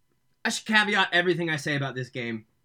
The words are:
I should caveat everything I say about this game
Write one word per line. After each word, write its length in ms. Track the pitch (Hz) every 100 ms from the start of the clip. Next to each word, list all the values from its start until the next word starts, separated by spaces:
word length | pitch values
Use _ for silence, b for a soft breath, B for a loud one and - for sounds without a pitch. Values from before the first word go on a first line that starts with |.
| _ _ _ _
I 60 | 233
should 160 | - -
caveat 420 | 214 208 208 185
everything 380 | 175 180 165 170
I 60 | 151
say 200 | 160 143
about 180 | 135
this 160 | 127 127
game 360 | 127 117 113 - _